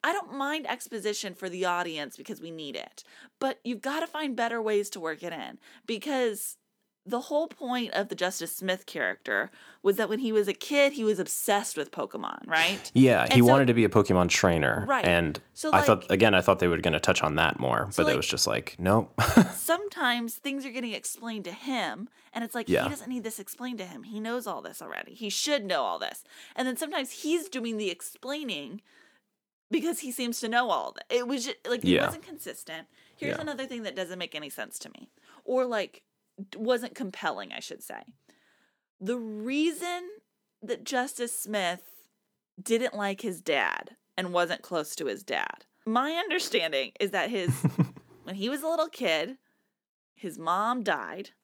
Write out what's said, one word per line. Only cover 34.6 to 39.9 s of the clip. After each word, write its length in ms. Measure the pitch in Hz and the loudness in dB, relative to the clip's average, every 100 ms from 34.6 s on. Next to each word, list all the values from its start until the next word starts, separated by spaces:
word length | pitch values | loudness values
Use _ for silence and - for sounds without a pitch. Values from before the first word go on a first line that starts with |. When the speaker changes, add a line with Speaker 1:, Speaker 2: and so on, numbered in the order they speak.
| 110 - | -12 -12
Speaker 1:
to 100 | - | -14
me. 200 | - - _ _ - - | -18 -20 _ _ -18 -4
Or, 200 | 254 254 | -2 0
like, 380 | 220 190 - _ _ _ - 196 | -2 -4 -10 _ _ _ -18 -16
d-, 80 | - | -6
wasn't 380 | 220 247 240 - | 0 0 -2 -8
compelling, 560 | 220 - 160 101 101 | -10 -4 -4 -4 -8
I 60 | - | -12
should 240 | - - | -12 -14
say. 200 | - - - _ _ _ _ _ _ _ _ _ | -14 -14 -16 _ _ _ _ _ _ _ _ _
The 180 | 190 247 | -6 -6
reason 920 | 220 214 220 285 320 330 349 | -6 -8 -4 0 0 -2 -6